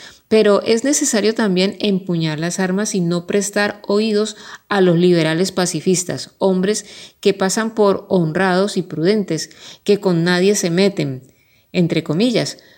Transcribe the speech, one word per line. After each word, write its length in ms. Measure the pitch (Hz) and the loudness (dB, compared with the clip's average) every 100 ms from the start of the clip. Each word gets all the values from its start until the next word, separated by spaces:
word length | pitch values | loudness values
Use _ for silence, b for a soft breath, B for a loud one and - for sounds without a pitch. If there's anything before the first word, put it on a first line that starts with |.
| B B - | B B 0
pero 360 | 220 208 202 | 2 4 2
es 200 | - 226 | 2 0
necesario 520 | 262 294 285 220 202 220 | 0 0 0 0 0 0
también 420 | 214 180 196 - | 0 2 0 -2
empuñar 600 | 208 185 185 170 160 151 | -2 -2 -2 -2 -2 -4
las 200 | 170 175 | -4 -4
armas 360 | 185 185 214 196 | -2 -2 -2 -2
y 40 | |
no 280 | 170 175 170 | -2 -2 -2
prestar 520 | 202 196 208 208 - - | -4 -2 -2 -4 -4 -2
oídos 500 | 202 220 208 214 - B B - | 0 0 0 -2 -8 B B -2
a 120 | 202 | 2
los 160 | 185 165 | 4 4
liberales 540 | 180 170 156 160 185 | 4 4 2 0 -2
pacifistas, 800 | - 175 156 185 180 - 135 - - | -2 -4 -2 -2 -2 -2 -8 -10 -2
hombres 460 | 190 185 185 214 - B B B | 0 0 0 -4 -6 B B B
que 160 | 202 190 | 0 0
pasan 400 | 190 202 226 220 | 0 -2 -2 2
por 320 | 202 190 - | 2 2 0
honrados 680 | 185 165 156 190 180 202 196 | 0 0 0 0 2 0 -2
y 60 | |
prudentes, 680 | 170 - 170 214 190 156 - B B B | -6 -2 0 0 0 -6 -8 B B B
que 160 | - 202 | 0 0
con 240 | 190 170 | 2 2
nadie 320 | 170 180 196 208 | 2 2 2 2
se 160 | 180 | 0
meten, 500 | 170 202 190 143 131 - b b b b | 2 0 0 -6 -6 -14 b b b b
entre 320 | 180 170 170 | 0 0 0
comillas, 540 | - 156 247 202 143 - b | -2 0 0 0 -2 -8 b